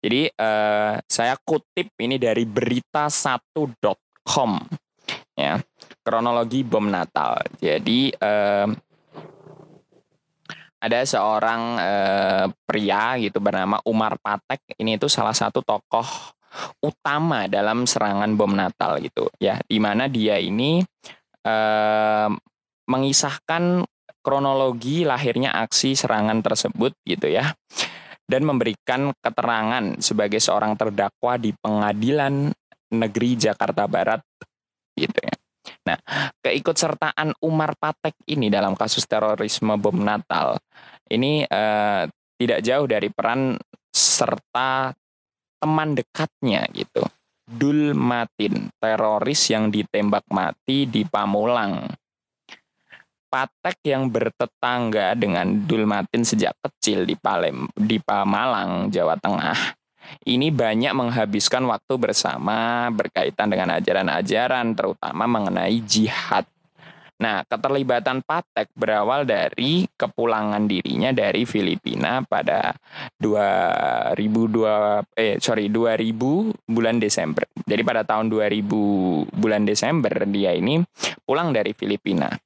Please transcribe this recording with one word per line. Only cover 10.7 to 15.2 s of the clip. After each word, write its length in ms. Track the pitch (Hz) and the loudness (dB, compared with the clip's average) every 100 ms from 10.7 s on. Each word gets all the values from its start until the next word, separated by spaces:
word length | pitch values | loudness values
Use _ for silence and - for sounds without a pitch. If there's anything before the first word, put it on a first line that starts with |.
| _ | _
ada 200 | 113 120 | -2 0
seorang, 720 | 131 113 104 107 110 117 117 117 | 0 0 2 2 0 -2 -2 -2
eh, 680 | 90 101 98 98 95 95 95 - | 0 0 2 2 2 2 0 -4
pria 560 | - 107 101 101 113 127 | -4 -2 0 2 0 0
gitu 240 | 104 - | -2 0
bernama 400 | 101 98 92 104 | 0 0 0 -2
Umar 320 | 110 110 110 - | 0 0 0 -2
Patek. 640 | 101 101 _ 135 _ - | -4 -4 _ -10 _ -6
Ini 160 | 110 107 | -4 -2
itu 160 | - | 0
salah 240 | - | 0